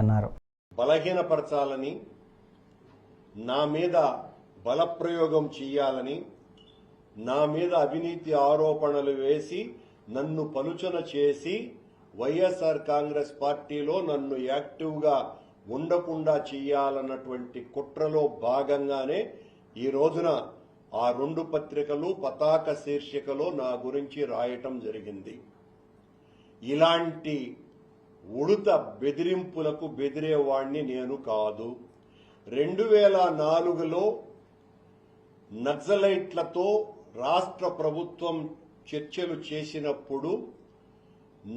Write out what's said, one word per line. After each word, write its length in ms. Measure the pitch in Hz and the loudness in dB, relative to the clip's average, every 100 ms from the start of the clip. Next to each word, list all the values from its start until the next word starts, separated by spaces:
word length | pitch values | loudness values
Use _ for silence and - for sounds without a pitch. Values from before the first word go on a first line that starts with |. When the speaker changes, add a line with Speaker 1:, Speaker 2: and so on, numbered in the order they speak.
Speaker 1:
అన్నారు. 260 | 110 107 104 - _ _ _ | 6 4 2 -6 _ _ _
Speaker 2:
బలహీనపరచాలని, 1200 | - 131 160 175 175 165 151 - 147 139 135 139 180 - - - _ _ - _ _ - - - - - | -2 2 2 2 0 2 0 0 0 0 -2 -6 -8 -14 -20 -20 _ _ -20 _ _ -20 -20 -20 -20 -20
నా 280 | 104 117 139 147 160 | -10 -2 2 2 2
మీద 200 | 175 170 143 - - - - - 117 | 2 4 4 2 -8 -18 -20 -8 0
బలప్రయోగం 760 | 143 170 170 170 170 156 156 147 | 2 2 0 -2 2 4 4 0
చేయాలని, 600 | 135 135 143 135 131 127 165 - - - - - - - - - 104 120 | -4 -2 2 2 0 -4 -6 -10 -18 -20 -20 -20 -20 -20 -20 -20 -10 0
నా 100 | 143 151 | 2 4
మీద 180 | 156 175 170 | 2 2 4
అవినీతి 480 | 143 160 170 170 156 147 143 | 4 0 -4 -4 0 4 6
ఆరోపణలు 640 | 151 156 151 147 143 139 135 | 6 4 4 2 2 2 2
వేసి, 380 | 135 151 147 180 240 - - _ - 127 | 2 2 0 -6 -8 -12 -20 _ -10 -6
నన్ను 260 | 151 156 147 135 | -4 -2 -4 -4
పలుచన 400 | 156 165 185 170 - | -4 -4 -4 -4 -2
చేసి, 420 | 143 143 139 151 214 247 - - - - 98 | 2 2 2 -2 -4 -6 -14 -20 -20 -16 -4
వైఎస్ఆర్ 600 | 135 170 185 - 160 151 - | -2 2 2 2 0 0 0
కాంగ్రెస్ 420 | 147 147 147 147 - | 0 0 -2 -4 -2
పార్టీలో 560 | 143 143 - 147 147 185 160 | -2 -2 -4 -4 -2 -2 0
నన్ను 260 | 143 135 131 127 | -2 -2 -4 -2
యాక్టివ్గా 680 | 143 - - 160 151 151 139 - - - _ 101 131 | -2 -4 -8 -6 0 2 2 0 -10 -20 _ -8 -6
ఉండకుండా 600 | 165 175 175 160 156 143 - | 0 0 0 -2 2 2 0
చేయాలన్నటువంటి 1080 | 139 139 139 139 135 131 131 131 127 120 123 120 | -6 0 2 2 0 -4 -8 -8 -10 -10 -12 -10
కుట్రలో 500 | 139 143 147 156 151 147 - 117 | -10 -8 -2 0 2 0 0 0
భాగంగానే 760 | 135 139 143 139 139 131 185 233 - - - - 110 | 0 2 0 0 -2 -2 -2 -4 -8 -20 -20 -18 -6
ఈ 100 | 131 135 | -2 2
రోజున 300 | 156 160 170 135 - - - - - 107 | 2 2 0 0 -2 -14 -20 -20 -8 0
ఆ 20 | 120 123 | 0 0
రెండు 240 | 143 160 160 | -2 -4 -2
పత్రికలు 560 | 151 147 147 143 147 180 185 | -2 -2 -4 -2 -2 -2 -2
పతాక 540 | 135 - 151 156 156 143 | -4 0 4 4 2 -4
శీర్షికలో 640 | 143 143 - 139 139 139 175 143 | -2 -4 -4 -8 -4 -2 -2 -2
నా 100 | 127 123 127 | -4 -4 -4
గురించి 360 | 139 143 147 131 | -4 -6 -4 -4
రాయటం 420 | 113 123 123 131 127 110 | -2 -4 -4 -8 -8 -8
జరిగింది. 500 | 107 101 98 - - - - _ _ _ _ _ _ _ - - - | -8 -10 -12 -14 -18 -20 -20 _ _ _ _ _ _ _ -20 -20 -12
ఇలాంటి 760 | 117 147 165 170 165 156 156 143 120 - - - - _ _ - | -2 4 6 6 0 -4 -4 -4 -6 -12 -20 -20 -20 _ _ -20
ఉడుత 440 | 92 120 160 208 202 160 - 104 | -10 -2 2 4 4 2 2 -4
బెదిరింపులకు 840 | 139 143 175 185 - 160 151 151 160 123 | -2 0 0 0 -2 -4 -2 -2 -8 -4
బెదిరేవాణ్ణి 840 | 139 147 156 147 139 135 135 151 131 | -4 -2 0 2 4 2 0 -4 -4
నేను 220 | 127 127 139 117 | -4 -4 -6 -2
కాదు. 400 | 107 107 104 117 123 - - _ - - - 104 127 | 0 0 -2 -8 -10 -16 -20 _ -20 -20 -20 -6 0
రెండు 260 | 165 190 226 | 0 2 6
వేల 240 | 208 202 190 175 156 151 | 8 8 6 4 2 2
నాలుగులో 580 | 165 175 165 160 175 214 - - - _ _ _ - - - _ - _ _ - | 2 2 0 0 0 0 -2 -8 -20 _ _ _ -20 -20 -20 _ -20 _ _ -16
నక్సలైట్లతో 1160 | 107 135 147 180 202 196 180 - 170 156 175 196 214 - - - 110 | -6 -4 -2 2 4 4 2 -2 -4 -4 0 2 2 0 -10 -16 -6
రాష్ట్ర 440 | 135 180 - - 180 180 | 2 2 0 -2 -4 0
ప్రభుత్వం 580 | 156 156 175 - 170 160 156 - - - - | -2 -2 -6 -6 -4 -4 -6 -12 -20 -20 -10
చర్చలు 440 | 147 151 185 170 156 - | -8 -6 -6 -4 -4 -6
చేసినప్పుడు 840 | 156 151 156 147 - - 135 156 214 - - - - _ - - - _ _ 104 | -8 -6 -6 -4 -4 -4 -6 -4 -4 -6 -18 -20 -20 _ -20 -20 -20 _ _ -12